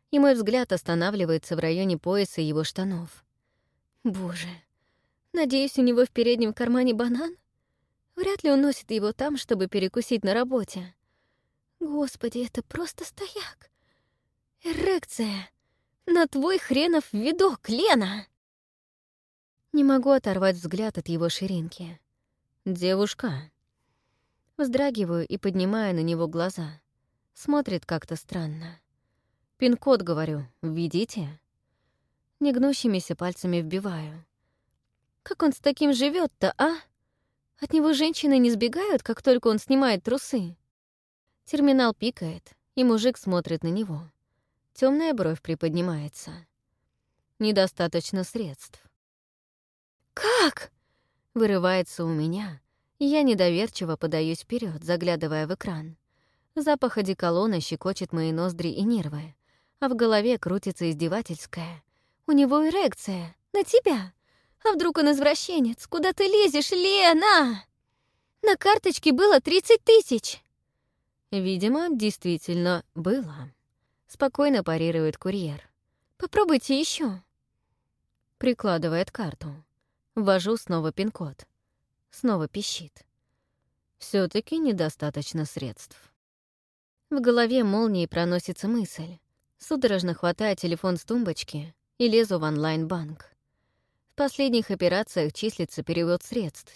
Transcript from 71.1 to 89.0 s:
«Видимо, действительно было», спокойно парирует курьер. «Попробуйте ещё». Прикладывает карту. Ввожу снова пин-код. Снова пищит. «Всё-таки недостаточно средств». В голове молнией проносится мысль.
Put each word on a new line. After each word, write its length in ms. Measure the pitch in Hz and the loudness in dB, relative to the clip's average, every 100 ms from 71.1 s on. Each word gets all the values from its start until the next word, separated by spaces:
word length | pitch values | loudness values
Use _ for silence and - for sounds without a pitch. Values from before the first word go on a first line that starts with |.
| _ _ | _ _
«Видимо, 560 | 202 185 185 208 277 349 | -4 -2 0 0 0 0
действительно 920 | 269 214 - 180 170 - 175 175 175 - | 0 -2 -2 -2 -4 -2 -2 0 -2 -4
было», 560 | - 165 262 185 147 131 - _ _ _ _ _ | -8 -2 -2 -4 -12 -16 -18 _ _ _ _ _
спокойно 560 | - 277 - 285 254 | -4 -2 2 2 2
парирует 560 | 175 165 165 165 156 151 | 0 0 0 0 -2 -2
курьер. 500 | 185 196 165 147 - _ _ _ _ _ | -4 -4 -6 -8 -14 _ _ _ _ _
«Попробуйте 640 | 359 - 381 285 - 269 | -2 2 4 2 2 0
ещё». 420 | 320 - 285 185 - _ _ _ _ _ _ _ _ _ _ _ | 0 -2 -4 -6 -12 _ _ _ _ _ _ _ _ _ _ _
Прикладывает 720 | 254 240 214 170 160 165 190 | 0 0 0 0 0 -2 -2
карту. 540 | - 185 143 156 147 - _ _ _ _ | -6 -8 -8 -14 -16 -20 _ _ _ _
Ввожу 420 | - 196 190 180 226 | -2 2 2 2 -4
снова 360 | - 170 156 | -2 -2 -2
пин-код. 520 | - 202 - 160 135 - _ _ _ _ _ _ | -4 -6 -6 -10 -12 -20 _ _ _ _ _ _
Снова 360 | - 247 196 156 | -4 0 0 -2
пищит. 580 | 202 208 - 160 _ _ _ _ _ _ _ _ _ _ _ | -6 -8 -10 -12 _ _ _ _ _ _ _ _ _ _ _
«Всё-таки 600 | - 202 180 208 - 320 | -4 -2 0 -2 -4 -2
недостаточно 840 | 302 196 156 - 147 147 143 165 | 0 0 -2 -2 -6 -6 -6 -6
средств». 520 | 156 - 131 104 - - _ _ _ _ _ _ _ _ _ _ _ | -6 -6 -10 -10 -18 -20 _ _ _ _ _ _ _ _ _ _ _
В 100 | 285 | 0
голове 440 | 247 240 233 254 | 4 4 4 4
молнией 420 | 214 202 226 190 170 | 4 2 2 0 0
проносится 640 | 175 170 175 - 175 196 | 0 0 0 -2 -6 -4
мысль. 500 | 233 190 - | -2 -4 -8